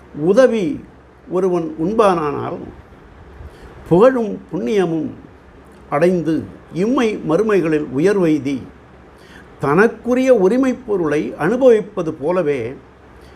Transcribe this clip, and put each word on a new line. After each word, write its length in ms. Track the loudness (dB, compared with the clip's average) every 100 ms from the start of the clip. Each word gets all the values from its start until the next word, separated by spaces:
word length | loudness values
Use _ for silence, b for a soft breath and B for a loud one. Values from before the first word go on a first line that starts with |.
| -18 -4
உதவி 600 | 0 4 4 4 -2 -6 -12 -20 -20 -20 -6
ஒருவன் 440 | -2 0 -2 -4 -4
உண்பானானால் 760 | -4 2 2 2 -2 -6 -8 -10 -14 -18 -20 -20 -20 -20 -20 -20 -20 B B -12 0
புகழும் 500 | 4 4 4 -4 -8 -10
புண்ணியமும் 600 | -8 -2 0 0 -2 -6 -10 -20 -20 -20 -20 -20 -20 -6
அடைந்து 520 | 0 2 2 0 -4 -4 -16 -12
இம்மை 440 | -4 -2 0 0 -2 -2
மறுமைகளில் 580 | 0 2 2 2 -2 -2 0
உயர்வெய்தி 600 | 2 2 2 0 -2 -6 -10 -20 -20 -20 -20 -20 B B B -6
தனக்குரிய 720 | 0 4 2 0 -2 0 4
உரிமைப் 520 | 4 4 2 0 -2 -4
பொருளை 480 | -2 0 -2 -4 -2
அனுபவிப்பது 760 | -2 4 4 4 2 -6 -6
போலவே 600 | -6 -4 -2 0 -2 -4 -10 -20 -20 -20 -20 B